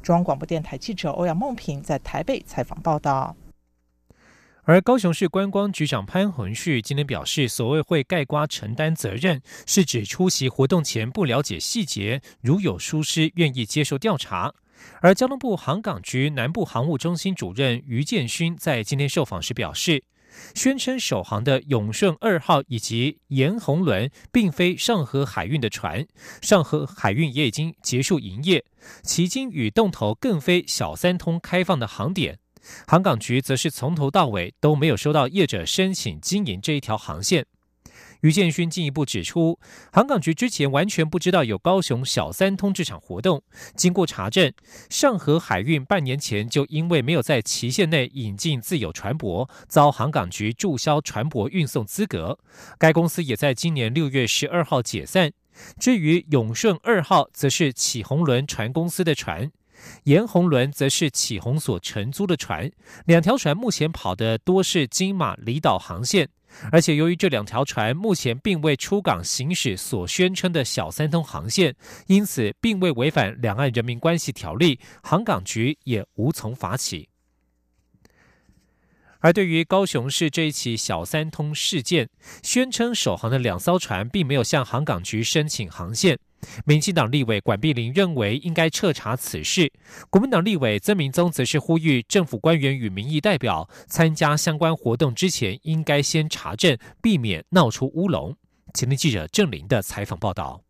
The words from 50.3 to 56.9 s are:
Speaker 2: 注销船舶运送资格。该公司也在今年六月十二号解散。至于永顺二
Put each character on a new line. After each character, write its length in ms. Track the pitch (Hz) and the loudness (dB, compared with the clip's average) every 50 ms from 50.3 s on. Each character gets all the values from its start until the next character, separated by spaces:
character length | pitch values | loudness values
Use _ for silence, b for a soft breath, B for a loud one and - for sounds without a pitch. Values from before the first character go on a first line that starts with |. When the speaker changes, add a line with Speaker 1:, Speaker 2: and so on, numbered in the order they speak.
| - - 104 107 117 | -6 -4 -4 -4 -4
Speaker 2:
注 240 | _ - 196 147 | _ -2 -2 -2
销 240 | 120 - 156 147 151 | -2 0 0 0 0
船 280 | 147 - - 107 117 156 | -2 -4 -6 -4 -4 -2
舶 200 | - 120 101 - | -2 -2 -4 -2
运 180 | - 185 156 | 0 -2 -2
送 180 | 127 - 143 113 | 0 -2 -4 -6
资 220 | 101 - - 214 | -4 -4 -4 -4
格。 320 | 190 - 90 80 92 127 _ B B B B B B B | -4 -4 -6 -4 -6 -8 _ B B B B B B B
该 160 | B - 160 156 | B 4 6 6
公 160 | 165 170 165 | 4 2 0
司 120 | - - | 0 -4
也 140 | 170 135 117 | -2 -2 -2
在 180 | - - 143 127 | 0 0 0 0
今 200 | - - 170 160 | 0 -2 -2 0
年 200 | 139 117 110 113 | 0 -2 0 0
六 140 | 165 160 | 0 -2
月 180 | 139 127 139 123 | 0 0 0 0
十 220 | 110 - - - | 2 0 -2 -2
二 160 | 147 - 175 156 | 0 0 -2 0
号 180 | - 151 127 | 2 0 0
解 240 | 113 - - 101 - | 0 -2 -4 -6 -8
散。 280 | - - 190 175 143 - _ _ B B B B B B | -2 2 2 2 2 0 _ _ B B B B B B
至 200 | - - 247 254 | 0 2 2 4
于 280 | 208 156 151 165 180 - - | 4 4 4 4 4 2 2
永 240 | 151 135 113 110 117 | 2 2 2 0 -4
顺 240 | - - 226 180 - | 0 2 2 2 2
二 220 | _ 226 | _ 2